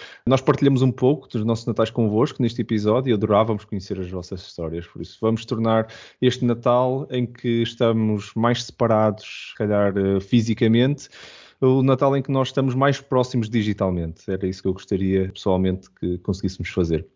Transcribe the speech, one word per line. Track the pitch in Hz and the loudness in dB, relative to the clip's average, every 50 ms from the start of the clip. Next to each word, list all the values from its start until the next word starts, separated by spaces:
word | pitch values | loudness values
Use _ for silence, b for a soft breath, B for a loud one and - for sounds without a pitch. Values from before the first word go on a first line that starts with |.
| B B B B B | B B B B B
Nós | 120 131 127 | 0 0 2
partilhamos | - - 123 - 143 139 139 127 131 | 4 2 2 4 4 2 4 4 2
um | 131 | 2
pouco | 120 - 127 127 147 131 - - | 0 2 2 2 2 2 -2 -4
dos | - 113 107 | -4 -4 0
nossos | 113 117 110 - | 0 -2 -2 -2
natais | - 110 - 113 110 | -4 -2 0 0 0
convosco | - - 117 107 104 107 131 156 - - 131 | 2 0 0 2 2 2 0 0 0 -2 -2
neste | 117 117 120 110 | -2 0 -2 -4
episódio | - 117 107 104 107 107 127 139 135 | -2 -2 0 2 2 2 2 2 2
e | 113 | 0
adorávamos | 101 101 101 107 101 113 113 110 101 - | 0 2 2 4 4 4 2 0 -4 -4
conhecer | - - 98 92 - 98 92 | -8 -10 -10 -8 -6 -8 -6
as | 92 90 | -6 -8
vossas | 92 92 85 - 95 87 | -8 -10 -10 -10 -12 -12
histórias. | - - - - 82 82 80 85 85 - | -12 -14 -10 -8 -8 -6 -6 -8 -10 -10
Por | - - 85 | -14 -14 -14
isso, | - - - | -14 -10 -4
vamos | - 113 113 113 117 | -2 0 0 0 -2
tornar | - 127 110 113 113 113 113 110 B B B B B B B - | -4 -4 -2 0 2 2 2 0 B B B B B B B 0
este | 127 120 - 123 | 0 0 2 0
Natal | 120 120 117 120 127 120 123 127 127 127 131 151 - | -2 -2 0 0 2 2 2 2 0 -2 -4 -6 -6
em | 131 127 123 | -4 -4 -4
que | 120 123 - - 123 117 117 | -4 -6 -8 -4 -2 0 0
estamos | 117 113 - - 123 117 113 113 110 110 107 101 95 - - | 0 -2 -2 0 0 2 2 2 2 0 0 -2 -4 -6 -6
mais | 110 113 117 120 117 - | -2 0 0 0 0 -4
separados, | - - - 120 113 113 107 110 107 104 107 - - - - - - | -10 -4 -2 0 2 4 4 4 2 0 -2 -8 -18 -16 -16 -16 -16
se | - - | -8 -6
calhar, | 113 104 107 104 101 101 95 101 | -4 0 0 2 2 2 0 0
eh, | 98 98 98 98 | 0 2 0 0
fisicamente, | 98 - - 120 110 117 113 - 120 110 113 117 123 135 143 131 - - B B B B B B B B B B | 0 2 2 2 2 2 0 2 2 4 4 4 4 2 2 -2 -6 -18 B B B B B B B B B B
o | 135 131 131 135 131 | 2 4 4 4 4
Natal | 135 131 127 147 139 139 | 4 2 4 2 2 2
em | 139 135 | 0 -2
que | - 135 | 0 0
nós | 135 131 127 | 0 0 0
estamos | - 139 135 131 123 | 0 -2 0 0 0
mais | 131 135 143 139 - | 2 2 2 2 0
próximos | - - 139 127 123 - - 123 113 107 | -2 -2 0 0 0 0 0 -4 -4 0
digitalmente. | 117 117 104 107 101 - 104 95 92 87 82 82 82 - - - | 0 0 0 0 0 0 0 -2 0 -2 -4 -6 -8 -10 -8 -6
Era | 95 92 95 | -6 -4 -4
isso | 92 92 - - | -6 -6 -4 -4
que | 98 | -4
eu | 92 | -4
gostaria, | 95 - - 104 92 95 95 95 95 95 92 | -4 -4 -4 -4 -2 0 0 2 0 0 -2
pessoalmente, | 92 - - 101 92 92 95 95 92 95 - - | -6 -6 -2 0 0 2 2 0 -2 -2 -6 -14
que | _ - - 87 90 87 | _ -8 -6 -6 -6 -6
conseguíssemos | - - 92 - - 92 - - 90 - | -4 -4 -6 -4 -4 -6 -6 -6 -10 -6
fazer. | - - 90 82 82 78 78 - _ | -2 -2 0 0 0 -2 -4 -6 _